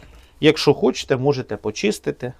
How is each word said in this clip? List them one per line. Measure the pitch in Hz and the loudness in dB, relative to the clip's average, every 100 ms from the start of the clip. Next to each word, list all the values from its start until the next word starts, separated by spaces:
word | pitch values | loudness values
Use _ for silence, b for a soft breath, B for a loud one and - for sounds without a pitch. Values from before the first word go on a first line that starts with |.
| b b b - | b b b 2
Якщо | 151 151 151 | 2 4 2
хочете, | 139 208 - - 131 | 2 0 -2 -2 0
можете | 135 131 - 104 | 0 -2 -4 -8
почистити. | 107 - 202 202 147 139 123 | -6 -2 -2 -2 -6 -6 -10